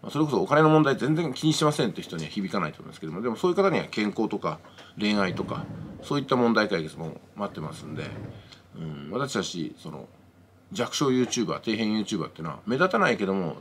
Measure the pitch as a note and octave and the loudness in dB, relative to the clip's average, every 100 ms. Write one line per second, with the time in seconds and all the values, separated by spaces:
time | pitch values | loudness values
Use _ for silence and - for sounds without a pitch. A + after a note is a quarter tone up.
0 | A2+ - D3+ - - D3 D#3 D#3 C#3+ C3+ | -6 -2 2 2 4 6 8 8 6 2
1 | B2 D#3 E3 - D3+ D3+ D3+ D3 B2+ F2 | 2 2 0 0 2 4 2 2 0 -2
2 | E2 E2+ D#2 G#2 F#2+ G#2 E2+ - - - | -8 -8 -6 -4 -4 -2 -4 -6 -16 -12
3 | D#2+ E2 A#2+ A2 F3+ F3 G3 C3+ D#2 - | -10 -4 -4 0 0 4 4 4 -2 -2
4 | G#2+ G2 G#2+ G#2 E2+ D#2 - - - - | -2 0 -2 0 -4 -6 -12 -20 -20 -4
5 | G#2 G#2 F#2+ - - - - - - - | 0 2 2 0 -4 -6 -8 -10 -12 -14
6 | - C#3+ C3 C3 A#2 A2 G#2+ F2+ D#2 - | -4 -4 0 4 6 6 4 0 -2 -8
7 | E2 - - - G2+ - D#2 D2+ - D#2 | -10 -10 -16 -8 -8 -6 -8 -10 -10 -8
8 | D2+ - - - - - - - D#2+ D2 | -8 -10 -12 -14 -18 -20 -20 -10 -10 -8
9 | C#2+ G#2+ C#3 A2+ F2+ F2+ D2+ - E2 D2+ | -6 -4 -2 -2 -4 -4 -8 -8 -14 -14
10 | - - - - - - _ F#2+ A#2+ - | -14 -20 -20 -20 -20 -20 _ -6 -4 0
11 | C#3+ B2+ A#2+ - F#2+ C#2+ - G#2+ G#2+ A2 | 2 4 2 0 -2 -2 -2 0 0 0
12 | G2+ G#2 D2+ - D#2+ D2 - C3 F#3 A3 | 0 -2 -4 -6 -8 -8 -4 0 2 4
13 | F3+ G#2+ G2 G2 E2+ - | 2 2 0 0 -2 -4